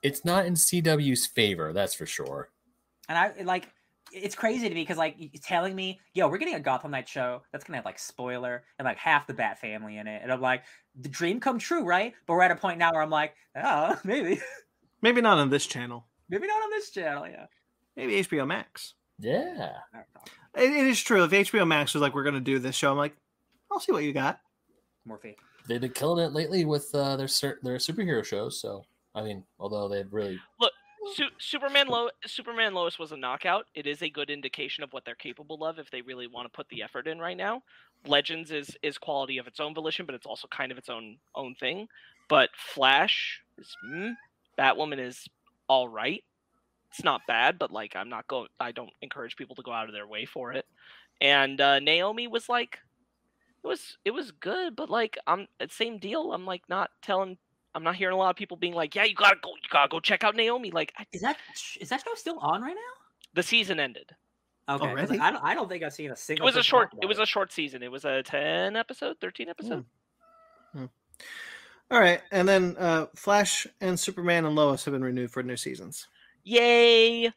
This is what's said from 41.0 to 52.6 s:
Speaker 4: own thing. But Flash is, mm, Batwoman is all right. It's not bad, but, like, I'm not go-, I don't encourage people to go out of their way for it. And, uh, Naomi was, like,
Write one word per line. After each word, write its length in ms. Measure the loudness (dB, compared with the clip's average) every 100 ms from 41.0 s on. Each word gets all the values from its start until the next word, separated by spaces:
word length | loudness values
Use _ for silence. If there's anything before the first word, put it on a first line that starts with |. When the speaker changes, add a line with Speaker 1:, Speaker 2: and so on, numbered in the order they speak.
| -12 -20 _
Speaker 4:
own 200 | -12 -10
thing. 340 | -6 -6 -6 -10 -18 -20 _ _
But 220 | 6 6
Flash 840 | 2 -14 2 6 6 4 0 -4 -10 _ -20
is, 180 | -20 -18 -12
mm, 240 | -8 -8 -10 -16 _ _ 2
Batwoman 400 | 2 2 -2 -6
is 280 | -8 -12 -20 _ _ _ _
all 200 | 2 2
right. 340 | -2 -4 -4 _ _ _ _ _ _ _
It's 120 | -2
not 180 | 0 0 0
bad, 320 | 4 4 2
but, 120 | -4
like, 260 | -6 -8 -8
I'm 120 | -8
not 160 | -10 -6
go-, 220 | -8 -8 _
I 140 | -6
don't 180 | -6 -14 _
encourage 360 | -16 -12 -12 -12
people 200 | -14 -14
to 60 |
go 100 | -8
out 140 | -8 -6
of 60 |
their 120 | -10 -10
way 200 | -10 -8
for 260 | -10 -8
it. 140 | -8 -8 _ -20 -20 _ _
And, 360 | 4 6 4 4
uh, 180 | 6 6
Naomi 480 | 4 2 2 -2 -4
was, 220 | -6 -2
like, 300 | -2